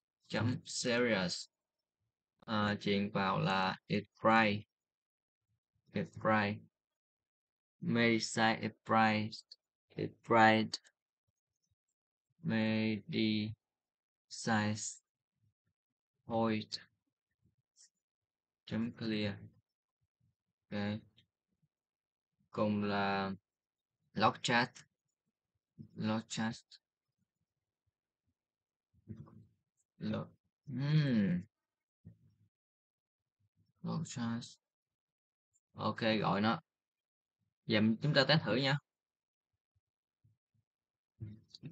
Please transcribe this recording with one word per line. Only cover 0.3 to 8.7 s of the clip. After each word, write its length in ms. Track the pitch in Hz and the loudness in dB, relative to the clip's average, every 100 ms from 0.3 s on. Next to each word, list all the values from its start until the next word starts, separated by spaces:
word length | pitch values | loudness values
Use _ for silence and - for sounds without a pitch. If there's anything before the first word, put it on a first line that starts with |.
| 110 110 - | -2 0 -2
serious, 840 | - - 127 120 123 101 90 - - _ _ _ _ _ _ _ _ _ | -6 -6 0 2 2 2 0 -4 -10 _ _ _ _ _ _ _ _ _
ờ, 360 | - 110 104 104 | -4 0 0 0
truyền 300 | - 101 101 | 0 0 0
vào 300 | 101 95 98 | -2 -2 0
là 360 | 104 95 95 95 - | 0 0 0 -4 -4
it 180 | 104 - _ | -4 -6 _
bright, 400 | 110 110 107 104 - _ _ _ _ _ _ _ _ _ _ _ _ | 4 4 4 0 -6 _ _ _ _ _ _ _ _ _ _ _ _
it 140 | 104 87 | -6 -6
bright, 440 | - 110 107 101 107 - _ _ _ _ _ _ _ _ _ _ _ | -4 0 2 0 -4 -12 _ _ _ _ _ _ _ _ _ _ _
medicine 800 | 117 117 117 113 - - 113 110 | -2 2 2 2 0 0 2 2
it 120 | 110 | -4